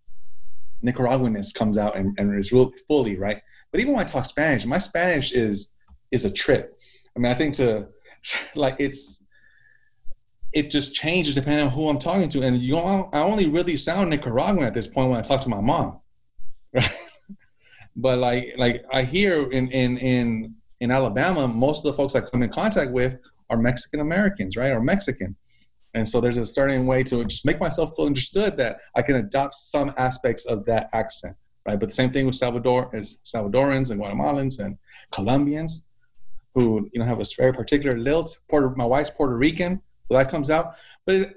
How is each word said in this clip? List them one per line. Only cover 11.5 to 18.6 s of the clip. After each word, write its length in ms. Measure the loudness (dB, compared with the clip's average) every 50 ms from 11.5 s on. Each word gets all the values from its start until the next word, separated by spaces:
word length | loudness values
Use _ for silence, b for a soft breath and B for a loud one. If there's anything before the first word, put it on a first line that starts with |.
| 2 2 2
on 60 | 0 0
who 160 | 0 0 0
I'm 80 | 0 -2
talking 300 | -2 0 0 0 0 0
to. 120 | 0 0 0
And 160 | 2 2 0
you 180 | 0 0 0
know, 340 | 0 0 0 0 0 0 -2 -2
I 80 | 0
only 280 | 0 2 2 2 2 2
really 280 | 2 2 0 0 0
sound 340 | 0 0 0 0 0 0 0
Nicaraguan 540 | 0 -2 -2 -2 -2 0 0 2 2 0 0
at 100 | 0 0
this 120 | -2 -4
point 240 | -2 0 0 2 2
when 80 | 2 0
I 40 | 0
talk 200 | 0 -2 -2 0
to 80 | -2
my 100 | -4 0
mom, 400 | 0 2 2 2 0 -4 -6 -10 -18 _ _ _ _ _ _
<laughs> 380 | -2 -2 -2 -2 -4 -8 -4 0
right? 180 | 0 0 0 -2 -6 -12 -18 -20 -20 _ -20 -20 -20 _ _ _ B B B B B B B _
But, 220 | -2 0 2 2 2
like, 280 | 2 2 0 0 -2 -6 -4
like, 260 | 0